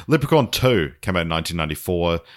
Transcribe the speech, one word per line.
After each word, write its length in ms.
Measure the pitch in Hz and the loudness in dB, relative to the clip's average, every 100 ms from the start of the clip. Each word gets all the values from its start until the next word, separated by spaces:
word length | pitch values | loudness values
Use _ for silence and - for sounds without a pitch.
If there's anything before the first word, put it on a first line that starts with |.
| - | 0
Leprechaun 440 | 147 139 156 117 | 0 4 2 2
Two 420 | - 127 113 71 - | 0 2 2 0 -4
came 120 | - 90 | -4 -2
out 60 | |
in 60 | 82 | 0
nineteen 300 | 82 80 85 | -2 -2 -4
ninety-four. 640 | 78 76 - 87 85 85 - | -4 -6 -4 0 0 -2 -6